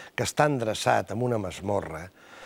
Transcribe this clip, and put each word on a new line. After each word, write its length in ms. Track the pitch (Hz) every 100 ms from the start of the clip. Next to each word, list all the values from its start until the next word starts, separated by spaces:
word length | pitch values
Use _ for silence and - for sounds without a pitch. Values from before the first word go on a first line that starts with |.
| - -
que 80 |
està 240 | 117 - 151
endreçat 640 | 139 110 101 - 113 98
en 160 | 104 123
una 140 | 117
masmorra, 600 | 95 82 92 101 82 80 90 - - -